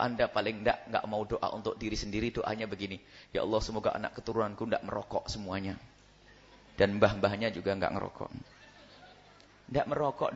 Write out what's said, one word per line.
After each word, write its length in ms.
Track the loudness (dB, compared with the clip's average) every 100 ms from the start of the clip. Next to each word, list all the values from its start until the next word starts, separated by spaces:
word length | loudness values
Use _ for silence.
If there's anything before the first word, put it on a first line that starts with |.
Anda 240 | 2 2 2
paling 400 | 2 0 2 2
nggak, 240 | 2 0
nggak 160 | -2 0
mau 160 | -2
doa 300 | 0 0 0
untuk 240 | -2 -4 -2
diri 160 | -2
sendiri, 400 | -4 -2 0 0
doanya 320 | 0 -2 -2 -4
begini. 320 | -4 -6 -8 -14 -20 -4
"Ya 160 | -2 2
Allah, 160 | 2
semoga 320 | 2 0 0
anak 240 | 0 -4 -6
keturunanku 480 | -2 0 0 -2 0
nggak 180 | 0
merokok 460 | 0 -6 -2 -4 -4
semuanya. 480 | -8 -4 -4 -4 -6 -12 -20 -20 -20 -20 -20 -20 -20 -14
Dan 240 | 4 4 8
mbah-mbahnya 560 | 4 6 2 2 -2
juga 240 | 0 -2 2
nggak 160 | 0 0
ngerokok." 340 | -4 -6 -10 -10 -16 -20 -20 -20 -20 -20 -20 -20 -20 -20 -20 -20 -2
Nggak 160 | -2 0
merokok, 420 | 0 0 0 -2